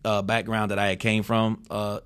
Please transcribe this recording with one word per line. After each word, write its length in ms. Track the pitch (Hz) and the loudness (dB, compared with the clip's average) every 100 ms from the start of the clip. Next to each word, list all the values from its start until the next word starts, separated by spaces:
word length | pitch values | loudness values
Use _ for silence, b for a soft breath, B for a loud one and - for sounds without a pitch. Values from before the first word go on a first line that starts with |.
| 110 | -2
uh, 160 | 104 | 0
background 500 | 98 113 107 110 104 | 2 0 0 -2 0
that 80 | 101 | 0
I 80 | 101 | 0
had 120 | 92 | 0
came 240 | 113 107 | 0 0
from, 380 | 104 113 110 110 - | 2 2 2 -2 -6
uh, 300 | 104 104 104 | -4 -4 -6